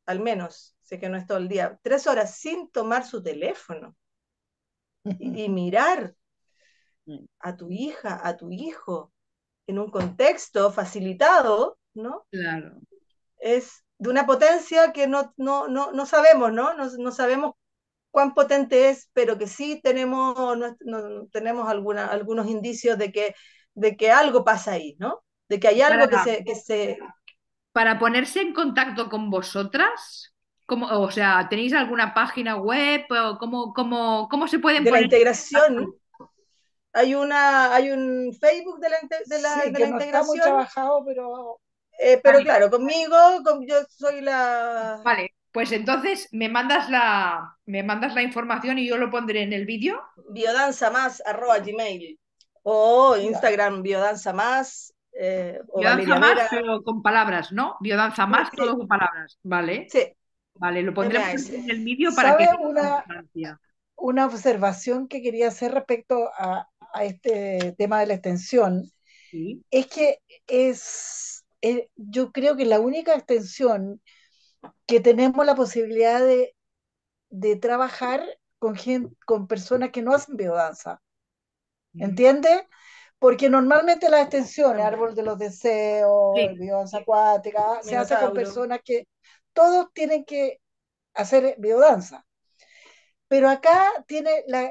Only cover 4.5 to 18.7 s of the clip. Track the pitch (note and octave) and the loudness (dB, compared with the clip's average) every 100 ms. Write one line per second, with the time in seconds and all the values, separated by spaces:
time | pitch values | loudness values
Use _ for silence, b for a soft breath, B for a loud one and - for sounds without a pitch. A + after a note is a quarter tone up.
4.5 | _ _ _ _ _ G3+ F3+ B3+ G#3+ G#3+ | _ _ _ _ _ -4 -2 -2 -2 -4
5.5 | F#3 F3 G3+ D4+ F4+ F#3 - _ _ _ | -2 0 2 2 0 -4 -14 _ _ _
6.5 | _ _ _ _ _ - C#3+ - _ F3+ | _ _ _ _ _ -20 -20 -20 _ -16
7.5 | F3+ F3 F#3+ C#4+ - G#3 F3 F3+ F3 F3 | -14 -12 -10 -10 -10 -10 -8 -8 -10 -12
8.5 | F#3 D#4 - - E3+ - _ _ _ _ | -12 -12 -14 -10 -12 -12 _ _ _ _
9.5 | _ - G3 G#3 G3 F3+ F3+ C#4 F4+ - | _ -10 -10 -6 -6 -4 2 2 2 -4
10.5 | G#3 G3+ G3+ F#3 G#3 F#3+ F3+ D4+ F4+ A#3+ | 0 0 0 -8 -8 -6 2 4 4 4
11.5 | G#3 D#4 - _ G#3+ A#3 F4 _ F#3+ E3+ | 2 -2 -6 _ -14 -12 -14 _ -10 -8
12.5 | D#3+ D#3+ - - _ _ _ _ _ A3 | -8 -12 -20 -20 _ _ _ _ _ -2
13.5 | B3 B3+ - _ - A3+ C4 C4+ B3+ D4+ | -2 -2 -16 _ -10 -2 0 2 4 4
14.5 | E4+ D#4+ E4 E4 D4+ C#4 C#4 C#4 - C4+ | 4 2 4 4 2 0 0 -4 -6 -4
15.5 | C#4 C4+ C4 C#4 C4+ C#4 D#4 D#4 C#4+ A#3 | -4 -4 -6 -6 -6 0 6 8 8 4
16.5 | A3 C#4+ E4 C4+ B3 B3 A#3+ B3 C4 - | 0 -2 -4 -8 -8 -8 -4 -2 -2 -4
17.5 | - _ _ _ _ _ C#4 C#4 C#4+ C#4+ | -8 _ _ _ _ _ 2 2 2 2
18.5 | C#4 B3+ | 2 2